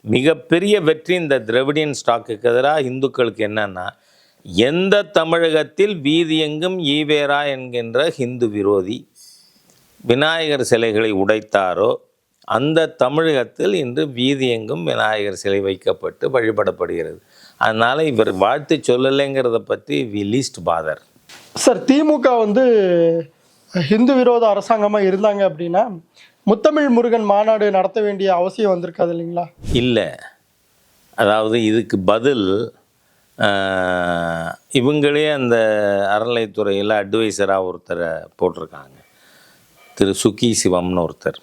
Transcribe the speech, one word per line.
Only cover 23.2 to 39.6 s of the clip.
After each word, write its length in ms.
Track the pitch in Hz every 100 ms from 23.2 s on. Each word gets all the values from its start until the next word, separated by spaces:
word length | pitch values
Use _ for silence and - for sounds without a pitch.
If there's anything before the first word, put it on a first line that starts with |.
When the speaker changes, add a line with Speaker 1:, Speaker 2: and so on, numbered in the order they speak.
| 160 _ _ _ _
Speaker 2:
ஹிந்து 440 | 180 147 214 247 269
விரோத 320 | 247 240 226
அரசாங்கமா 520 | 202 196 220 208 208
இருந்தாங்க 500 | 190 190 214 202 190
அப்படின்னா, 500 | 160 170 180 240 175 _ _ - _ -
முத்தமிழ் 440 | 226 311 302 285
முருகன் 340 | 233 240 226
மாநாடு 480 | 208 202 214 220 208
நடத்த 300 | 190 190 226
வேண்டிய 320 | 208 202 190
அவசியம் 380 | 175 185 185 208
வந்திருக்காது 420 | 180 170 - 175
இல்லைங்களா? 320 | 170 170 170 170 _ -
Speaker 1:
இல்ல. 460 | 120 123 113 85 - - _ _ _ _ _ _ _ _ -
அதாவது, 480 | 107 107 110 117
இதுக்கு 360 | 107 110 107 101
பதில், 720 | 92 107 131 127 95 98 123 _ _ _ _ _ _ -
ஆ, 1200 | 110 98 95 95 92 90 87 85 85 82 82 - _
இவங்களே 600 | 135 123 147 147 147 151
அந்த 220 | 143 123 117 110 107 104 98 98 104
அறநிலைத்துறையில 720 | 113 120 110 98 101 98 104
அட்வைசரா 760 | 107 98 110 110 98 98 98 92
ஒருத்தரை 580 | 87 - 87 85 80 82 _
போட்டிருக்காங்க, 600 | 90 82 80 71 69 65 _ _ _ _ _ _